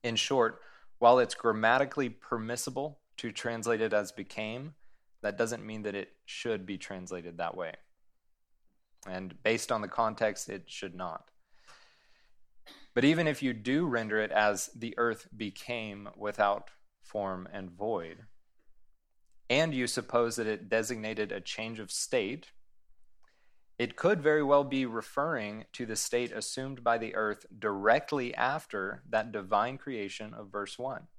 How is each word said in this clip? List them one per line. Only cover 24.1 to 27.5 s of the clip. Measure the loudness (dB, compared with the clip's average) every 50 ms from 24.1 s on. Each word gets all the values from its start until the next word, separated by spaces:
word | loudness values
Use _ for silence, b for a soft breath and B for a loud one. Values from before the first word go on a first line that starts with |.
| 4 6
very | 4 4 6 6
well | 6 6 6 6 6
be | 4 0 0 0
referring | 0 -2 -4 -6 -4 -2 -2 0 0 0 -2 -4 -6 -8 -10 -12 _ -8
to | -8 -6
the | -4 -4
state | -4 -2 0 0 0 0 0
assumed | -4 -6 -6 -6 -6 -6 -6 -6 -8 -2 2
by | 2 2
the | 2 0 -4 -2
earth | 0 0 0 -2 -4 -10 -20